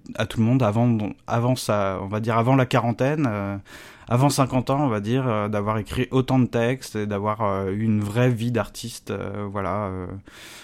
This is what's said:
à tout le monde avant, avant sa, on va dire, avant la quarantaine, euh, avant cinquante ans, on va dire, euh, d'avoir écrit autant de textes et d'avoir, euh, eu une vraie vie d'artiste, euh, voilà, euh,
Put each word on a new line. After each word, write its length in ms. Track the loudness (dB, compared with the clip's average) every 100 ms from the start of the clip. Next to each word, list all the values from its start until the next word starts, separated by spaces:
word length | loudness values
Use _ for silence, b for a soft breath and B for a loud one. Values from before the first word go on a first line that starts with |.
| -10 -6
à 100 | -4
tout 140 | 0
le 60 | 2
monde 160 | 4
avant, 340 | 4 4 2 2 0 -6 -4
avant 300 | 0 0 0
sa, 440 | 0 0 0 -2
on 40 | -4
va 120 | -4
dire, 180 | 0 2
avant 180 | 4 4
la 100 | 4
quarantaine, 600 | 2 2 0 0 0 0
euh, 260 | -2 -4 -6 B B B B B
avant 220 | 2 4
cinquante 400 | 4 2 0 0
ans, 160 | 0 2
on 40 |
va 100 | 0
dire, 260 | 0 0 0
euh, 220 | 0 0
d'avoir 300 | 0 0 -2
écrit 300 | -2 -4 0
autant 260 | 0 2 4
de 100 | 4
textes 500 | 2 0 -2 -6 -6
et 100 | -4
d'avoir, 340 | -2 -2 -2
euh, 300 | 0 0 -2
eu 120 | 0
une 180 | 2 2
vraie 280 | 0 2 2
vie 220 | 2 0
d'artiste, 600 | -2 -4 -8 -12 -12 -10
euh, 360 | -8 -6 -8 -8
voilà, 360 | -6 -4 -4 -4
euh, 220 | -6 -8 -12 B B B B